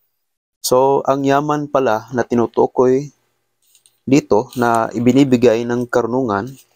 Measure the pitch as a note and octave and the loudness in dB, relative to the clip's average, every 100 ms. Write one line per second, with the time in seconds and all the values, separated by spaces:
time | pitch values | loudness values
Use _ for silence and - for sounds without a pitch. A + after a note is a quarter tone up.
0 | _ _ _ _ _ _ - B2+ C3+ C#3 | _ _ _ _ _ _ -2 2 2 0
1 | - C#3 C#3 C#3 D3+ D3+ D3 C#3 B2+ A2 | -2 -2 0 0 0 -4 -4 -2 -2 -2
2 | A2+ B2 - A#2+ A2 - B2+ - B2+ C3 | -4 -6 -2 -2 -2 -2 -2 0 0 0
3 | D3 - _ _ _ _ _ _ _ _ | -4 -14 _ _ _ _ _ _ _ _
4 | - C#3 - G2+ G#2 B2 A#2 A#2 A2+ A2+ | 0 0 2 0 -2 -2 0 0 -2 -2
5 | A#2+ C3 C#3 B2 A#2+ A2+ A#2+ A#2+ A#2+ B2 | 2 2 2 4 2 2 -2 -6 -2 -2
6 | A2+ B2+ B2 G2+ B2+ C#3 _ | -2 -2 -2 -4 -6 -14 _